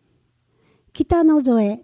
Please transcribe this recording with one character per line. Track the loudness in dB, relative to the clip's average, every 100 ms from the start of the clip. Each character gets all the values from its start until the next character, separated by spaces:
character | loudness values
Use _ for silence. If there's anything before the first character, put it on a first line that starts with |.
| _ _ _ _ _ _ _ _ _
北 | -10 -2 0
野 | 2 2
添、 | 0 0 -2 -6